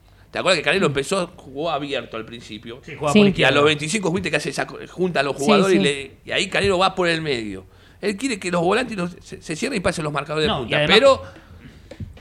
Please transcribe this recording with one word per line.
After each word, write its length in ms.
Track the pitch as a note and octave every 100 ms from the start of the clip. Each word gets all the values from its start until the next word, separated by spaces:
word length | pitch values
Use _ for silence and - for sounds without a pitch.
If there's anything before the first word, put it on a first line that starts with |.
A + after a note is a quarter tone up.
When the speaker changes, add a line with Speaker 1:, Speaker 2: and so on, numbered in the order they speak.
| _ - -
Speaker 1:
¿Te 80 | G#2+
acuerdas 180 | D3 F3
que 40 |
Canelo 240 | - F#3 D#3+
empezó, 440 | C#3 C#3 F#3+ F3 -
jugó 340 | D3 C3+ E3
abierto 460 | D3 D3 C3 A#2 A2+
al 80 | A2
principio? 540 | A#2 - G#2+ A#2 B2
Speaker 2:
Sí, 120 | - C3
jugaba 180 | D3
Speaker 3:
Sí. 60 | G#3
Speaker 2:
por 60 | G3+
Speaker 1:
Y 20 |
a 20 |
Speaker 2:
izquierda. 260 | D#3+ C3+ C#3+
Speaker 1:
los 80 |
veinticinco, 480 | D3 D3 D#3 A3 F#3
viste 180 | F#3 F3+
que 60 | D3
hace 120 | E3+
esa 180 | - C3
co-, 100 | A#2+ -
junta 300 | - F3+ D3
a 20 |
los 140 | C#3 C3+
Speaker 3:
Sí, 80 | C#3
Speaker 1:
jugadores 260 | G#3 F#3+
Speaker 3:
sí. 60 | F3
Speaker 1:
y, 40 |
le, 280 | C#3+ C#3 C3+ - -
y 60 |
ahí 180 | A#2+ F#3+
Canelo 280 | D#3+ G3 F3+
va 160 | F#3+
por 140 | F#3 F3
el 140 | E3
medio. 440 | D#3+ B2 G#2+ F#2+ F#2+ - - -
Él 160 | F#3+ G3+
quiere 200 | C4+ G3+
que 120 | F#3
los 100 | F3
volantes 320 | E3+ G#3+ B3
y 20 | G#3+
los, 180 | F3 F3+
se, 200 | - -
se 140 | - D#3+
cierren 220 | B3+ A#3+
y 40 |
pasen 220 | F#3 E3+
los 80 | D#3
marcadores 300 | C#3+ D3 D#3
de 60 | D#3
Speaker 2:
No, 100 | E3
Speaker 1:
punta. 120 | A2+
Speaker 2:
y 40 | D3+
además 200 | D3+ G3+
Speaker 1:
Pero, 220 | C#4 B3+ - - - - - - - - - -